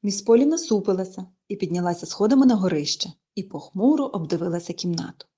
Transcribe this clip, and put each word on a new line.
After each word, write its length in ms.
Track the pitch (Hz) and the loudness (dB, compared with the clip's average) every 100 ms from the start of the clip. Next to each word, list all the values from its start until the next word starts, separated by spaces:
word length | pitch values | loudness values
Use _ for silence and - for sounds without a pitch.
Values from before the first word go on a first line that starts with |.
міс 200 | 208 190 | -4 -4
Полі 240 | - 233 285 | 4 4 4
насупилася 800 | 330 - 214 196 190 185 - 185 _ _ | 0 0 0 0 -2 -4 -10 -16 _ _
і 80 | 202 | -8
піднялася 500 | 185 175 175 170 - | -4 -2 -2 -4 -8
сходами 400 | - 214 269 262 | -2 2 6 6
на 80 | |
горище, 580 | 214 185 151 147 - - - _ | 4 2 0 -4 -6 -8 -12 _
і 80 | - | -12
похмуро 640 | 190 147 - 185 233 294 | -10 -12 -10 0 2 4
обдивилася 680 | 277 185 156 170 175 170 165 | 0 -4 -2 -2 -2 -4 -6
кімнату. 540 | 170 180 170 - - - | -6 -4 -4 -6 -14 -20